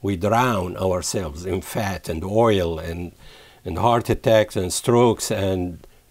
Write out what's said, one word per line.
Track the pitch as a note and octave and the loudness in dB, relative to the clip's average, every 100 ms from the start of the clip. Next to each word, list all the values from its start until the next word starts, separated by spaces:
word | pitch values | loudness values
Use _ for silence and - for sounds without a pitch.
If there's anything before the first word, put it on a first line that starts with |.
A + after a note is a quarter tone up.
We | G2+ G2 | -4 -2
drown | G2+ A2+ B2+ G#2+ F2+ F2+ | 0 2 2 0 -4 -2
ourselves | F#2 F2+ F2+ A2+ F2 D2 F2+ | -2 -2 -2 -6 -6 -8 -6
in | F2+ | -6
fat | F2 - G#2 F2 - | -4 -6 -4 -6 -6
and | E2 | -6
oil | F#2+ G#2+ A#2 G2+ F2 E2 | -2 2 4 4 0 -2
and, | E2+ E2+ F2 - - - - - - | -6 -8 -8 -12 -20 -20 -20 -14 -8
and | E2+ | 0
heart | G#2+ A#2+ A2+ | 2 2 2
attacks | A2+ - A2 G#2+ - | 0 4 4 4 0
and | F#2 | -4
strokes | - - A#2+ A#2+ G#2+ - | -4 2 4 6 2 -2
and | G#2 G2 F#2+ F2 E2 - _ _ | -2 0 0 -2 -8 -18 _ _